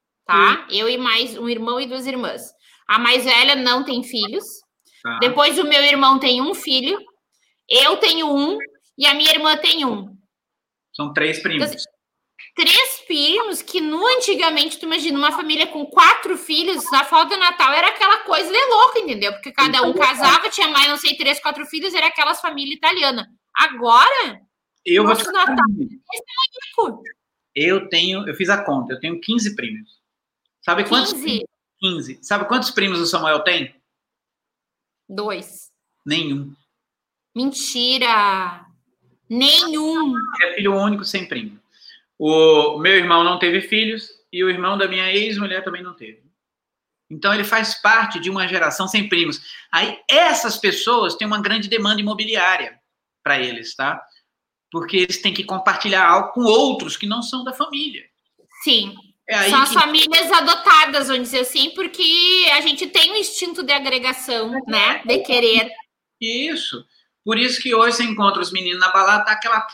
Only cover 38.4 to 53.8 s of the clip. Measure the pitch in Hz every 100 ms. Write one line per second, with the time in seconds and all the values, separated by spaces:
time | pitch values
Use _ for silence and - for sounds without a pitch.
38.4 | 180 175 - _ _ _ _ _ - 233
39.4 | 277 330 349 302 311 320 294 240 - -
40.4 | 175 208 202 196 202 202 - 196 180 127
41.4 | 107 104 _ _ - - _ - 151 160
42.4 | 160 151 147 147 170 190 175 170 175 175
43.4 | 180 185 190 214 220 220 - _ _ 180
44.4 | 185 180 185 202 190 185 185 202 220 202
45.4 | 196 185 185 180 180 - 110 110 139 _
46.4 | _ _ _ _ _ _ - 156 202 208
47.4 | 202 226 214 - 208 226 214 170 180 190
48.4 | 180 185 156 - 185 214 208 175 160 -
49.4 | - - - - - - - 277 339 277
50.4 | 233 - 202 - - 240 180 - 214 208
51.4 | 208 220 202 226 208 214 208 214 214 190
52.4 | 180 180 - - _ _ _ _ 143 135
53.4 | 127 117 110 -